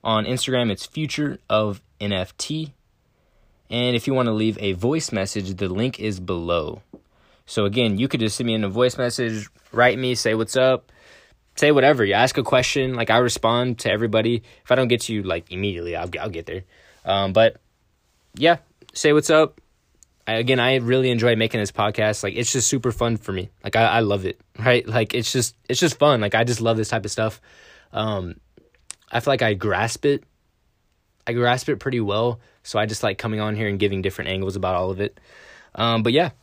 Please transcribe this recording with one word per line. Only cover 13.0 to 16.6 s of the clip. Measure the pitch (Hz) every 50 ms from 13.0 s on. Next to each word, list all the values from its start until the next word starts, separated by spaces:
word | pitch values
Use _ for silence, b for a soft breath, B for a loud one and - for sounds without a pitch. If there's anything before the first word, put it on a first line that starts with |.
| 117 -
I | 110 117
respond | 123 123 - - - 113 117 120 123 127 117 113
to | - 107
everybody. | 98 107 117 113 107 110 110 113 120 113 b b b b b
If | -
I | 127
don't | 127 131 120
get | 120 110
to | - - 113
you, | 107
like, | 95 95 85 87 85 _
immediately, | 90 92 98 101 92 85 85 87 85
I'll, | 82 85 90 87 78
I'll | 71 107
get | 92 82 82 -
there. | 80 95